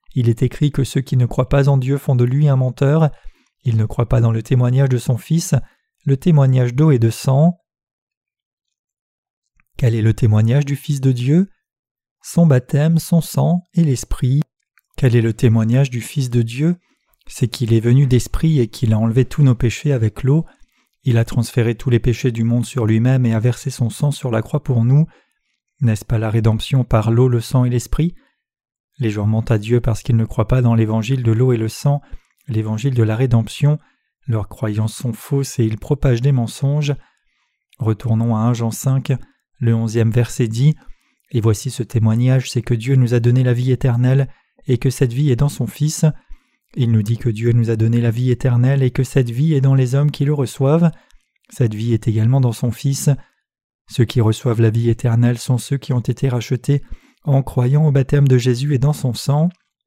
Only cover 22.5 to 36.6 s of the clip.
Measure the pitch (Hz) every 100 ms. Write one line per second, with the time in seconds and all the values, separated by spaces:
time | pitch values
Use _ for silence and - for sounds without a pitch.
22.5 | 120 113 123 110 110 123 131 123 113 120
23.5 | 120 139 - 117 - 147 143 127 113 -
24.5 | 147 - 120 117 143 160 _ _ _ _
25.5 | _ _ _ 120 107 - 110 110 113 110
26.5 | 110 - 135 120 113 107 117 127 120 -
27.5 | 131 123 120 - - 165 - _ _ _
28.5 | _ _ _ _ - 113 104 104 110 113
29.5 | 110 107 120 117 107 - 113 110 - 110
30.5 | 127 120 113 110 113 107 135 113 110 131
31.5 | 120 113 - 143 143 - - _ _ -
32.5 | 110 110 107 139 123 110 110 131 117 110
33.5 | - 143 147 - _ _ _ - 110 98
34.5 | - 110 104 110 - 123 104 - 139 135
35.5 | - 113 110 - 143 139 117 135 131 113
36.5 | -